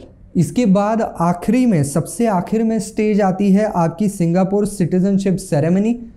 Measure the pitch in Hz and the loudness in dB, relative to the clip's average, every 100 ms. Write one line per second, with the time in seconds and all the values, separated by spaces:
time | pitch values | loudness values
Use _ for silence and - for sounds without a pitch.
0 | - - - 180 160 - 240 196 202 226 | -14 -20 -6 -2 0 2 2 2 2 -2
1 | - - 170 175 - 247 247 175 143 170 | -4 -2 -2 0 0 2 2 2 0 -2
2 | - - 233 185 180 220 226 220 220 - | -4 -2 0 0 -2 -2 0 -2 -4 -2
3 | 214 208 196 185 202 190 214 175 165 165 | 0 2 2 2 2 4 2 0 -2 0
4 | 208 202 165 175 185 202 208 - 165 180 | -4 0 0 2 0 0 -2 -2 -2 0
5 | 196 190 196 180 - 147 160 190 214 240 | 2 0 0 -2 -2 0 2 2 0 -2
6 | - | -8